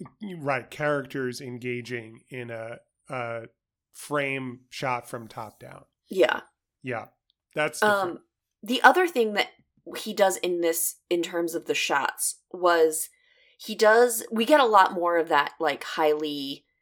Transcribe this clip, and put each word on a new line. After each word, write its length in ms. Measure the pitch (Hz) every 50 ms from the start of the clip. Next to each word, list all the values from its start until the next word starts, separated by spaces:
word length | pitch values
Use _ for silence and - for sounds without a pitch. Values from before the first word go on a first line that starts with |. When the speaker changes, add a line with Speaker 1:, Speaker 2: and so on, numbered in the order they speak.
| 180 - _ - 214 196 180 165
Speaker 1:
Right. 300 | 143 139 139 127 110 -
Characters 720 | - - 151 147 147 143 131 131 - 139 131 123 123 -
engaging 800 | 143 123 123 120 120 123 123 123 117 117 123 120 110 110 113 113 _ -
in 220 | 143 127 120 117
a, 260 | 117 113 113 113 120 - _ _ _ _ _ -
a 320 | 139 127 123 117 117 117 113 - _ _ _ _ _ _ _ _ _
frame 680 | - - - 147 147 139 139 135 135 131 127 123 127 _ _
shot 400 | - - 147 131 123 120 - -
from 180 | - 120 113 107
top 320 | - 120 110 104 - -
down. 260 | 120 - - - - _ _ _ _ -
Speaker 2:
Yeah. 320 | 214 185 160 - - - - _ _ _ _ _ _ _ -
Speaker 1:
Yeah. 220 | 127 120 110 101 - _ _ _ _ _ _ _ _ -
That's 260 | 160 151 156 - -
Speaker 2:
Um, 80 | 214 214
Speaker 1:
different. 300 | 208 202 190 175 165 - _ _ _ _ _ _ _ _
Speaker 2:
the 200 | - - 254 - -
other 240 | 247 269 349 370 339
thing 260 | - 247 226 214 208
that 140 | 196 - - - _ _ _ _ _ - - - -
he 160 | - 220 208
does 240 | - 196 190 180 -
in 240 | - 180 175 175
this, 360 | 170 165 165 170 - - - _ _ -
in 140 | 175 175 170
terms 320 | 170 185 170 170 165 165
of 100 | 160 -
the 80 | - 147
shots, 680 | - - - 156 139 131 - - - - - - _ _ _
was 580 | - 180 175 175 170 165 160 160 156 - - - _ _ _ _ _ _ _ _ _ -
he 160 | - - 214
does, 500 | 208 214 214 220 233 247 247 226 226 - -
we 140 | 226 220 233
get 140 | 226 302 294
a 60 | 262
lot 280 | 226 214 196 185 - -
more 240 | 180 170 175 170 170
of 120 | 160 165
that, 240 | 160 143 143 - - -
like, 240 | 165 151 139 135 -
highly, 800 | - - - 160 151 151 151 156 151 147 143 139 139 139 - _ _ _ _